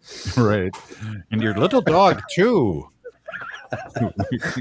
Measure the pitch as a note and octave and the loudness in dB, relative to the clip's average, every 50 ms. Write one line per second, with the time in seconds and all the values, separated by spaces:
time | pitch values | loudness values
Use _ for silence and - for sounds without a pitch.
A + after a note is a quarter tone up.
0 | _ - - - - - - - B2 G#2+ G#2 G#2+ F#2 F#2 G2 - - - - - | _ -18 -16 -12 -10 -6 0 2 4 4 4 2 0 -2 -4 -8 -16 -18 -18 -14
1 | G#2+ A2 G#2+ G#2 F2 _ - G#2+ A2 A2 G#2+ F#2 B2 F#3 C4+ C4 A#3 D#3+ D#3 E3+ | -14 -12 -12 -12 -12 _ -4 -2 0 0 0 2 2 2 2 2 2 4 4 6
2 | G3 F#3+ D#3 - - - - - F3+ A#3 B3+ G3 C#3 G#2+ F2 D2 C#2+ - _ _ | 6 6 4 2 -4 -10 0 2 4 4 4 4 2 2 0 -2 -6 -10 _ _
3 | _ - - _ _ - - - - - - - - - - G#2 - - - - | _ -20 -20 _ _ -16 -14 -14 -12 -12 -14 -16 -12 -12 -10 -10 -10 -10 -4 -4
4 | A#2 G2+ E2+ - - - - A#2 - - - - | -4 -4 -2 -4 -6 -4 -4 -6 -4 -6 -6 -6